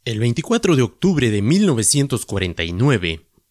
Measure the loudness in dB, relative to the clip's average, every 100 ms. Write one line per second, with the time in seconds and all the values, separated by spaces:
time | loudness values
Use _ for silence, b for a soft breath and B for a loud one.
0 | -8 -2 -2 -2 -2 -2 2 2 0 0
1 | 0 2 0 0 2 2 2 2 0 0
2 | 0 -4 -4 -4 -4 -4 -4 0 2 2
3 | -2 -6 _ _ _